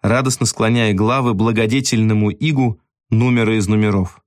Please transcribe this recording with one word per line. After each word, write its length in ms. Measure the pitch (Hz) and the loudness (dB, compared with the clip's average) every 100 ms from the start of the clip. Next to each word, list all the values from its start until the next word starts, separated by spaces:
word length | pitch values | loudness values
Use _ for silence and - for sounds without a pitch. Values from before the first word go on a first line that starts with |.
радостно 460 | - 120 131 127 117 | 0 0 -2 -2 -4
склоняя 480 | - 113 120 110 | -2 0 0 0
главы 400 | 95 107 131 123 | 0 0 0 0
благодетельному 960 | 101 110 117 110 131 131 113 110 107 104 | 0 0 0 0 0 -2 0 0 2 0
игу 500 | 101 151 139 123 - _ _ _ | -2 -2 0 -2 -4 _ _ _
номера 460 | 113 123 123 110 110 | 0 2 2 2 0
из 100 | 95 | 0
номеров. 540 | 107 107 101 90 - | 0 2 0 -4 -8